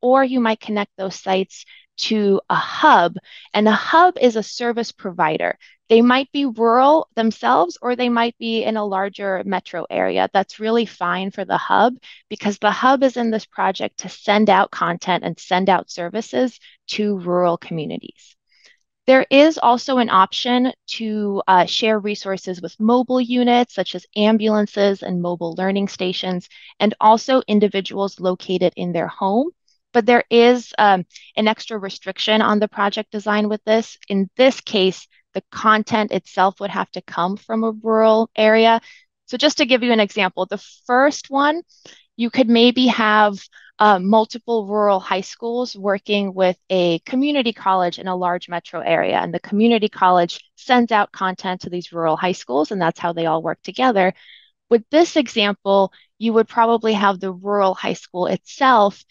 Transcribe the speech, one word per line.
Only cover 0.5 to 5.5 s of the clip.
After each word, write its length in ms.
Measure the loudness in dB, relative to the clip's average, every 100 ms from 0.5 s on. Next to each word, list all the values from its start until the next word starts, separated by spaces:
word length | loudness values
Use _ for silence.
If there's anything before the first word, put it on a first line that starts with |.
| -2
connect 320 | -4 -6 -6 -8
those 160 | -10
sites 500 | -8 -4 -2 -4 -10 -20 -20 _ -10
to 440 | -4 0 2 0 0
a 60 | -4
hub. 600 | -4 0 4 4 4 -4 -18 -20 -6
And 140 | 0 2
a 60 |
hub 440 | 0 2 4 4 4
is 160 | 0 0
a 60 |
service 500 | -6 -6 -6 -4 -6
provider. 640 | -10 -8 -2 -2 -2 -4